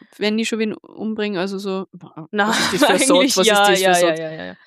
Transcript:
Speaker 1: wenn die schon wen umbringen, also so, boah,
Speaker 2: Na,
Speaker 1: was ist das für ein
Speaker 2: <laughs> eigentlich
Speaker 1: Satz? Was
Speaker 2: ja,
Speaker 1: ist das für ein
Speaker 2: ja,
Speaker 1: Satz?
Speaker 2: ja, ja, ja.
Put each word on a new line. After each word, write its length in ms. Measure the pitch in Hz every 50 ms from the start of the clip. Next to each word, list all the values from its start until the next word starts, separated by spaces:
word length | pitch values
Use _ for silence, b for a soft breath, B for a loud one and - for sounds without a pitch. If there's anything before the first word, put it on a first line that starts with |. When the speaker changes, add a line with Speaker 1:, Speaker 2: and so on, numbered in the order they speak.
| - _ _
Speaker 1:
wenn 200 | - 202 214 214 226
die 80 | 226
schon 140 | - 233 214
wen 140 | 220 214 -
umbringen, 640 | - - - - - 208 220 214 214 208 208 202 170
also 180 | 185 196 196 190
so, 280 | 202 196 190 190 190 -
boah, 360 | - 175 160 - _ 160 160 -
Speaker 2:
Na, 180 | 214 208 202 214
Speaker 1:
was 220 | 220 - - -
ist 100 | 190 180
das 200 | 294 - - - 269
für 100 | 262 -
ein 40 | 269
Speaker 2:
<laughs> 20 |
eigentlich 140 | 285 262 -
Speaker 1:
Satz? 140 | 185 208 214
Was 0 |
Speaker 2:
ja, 140 | 208 202
Speaker 1:
ist 60 | 202 208
das 0 |
für 40 | 196
ein 80 | 190
Speaker 2:
ja, 120 | 185 185 180
Speaker 1:
Satz? 240 | 175 175 170 160 160
Speaker 2:
ja, 100 | 160 156
ja, 140 | 160 160 180
ja. 120 | 180 185 - _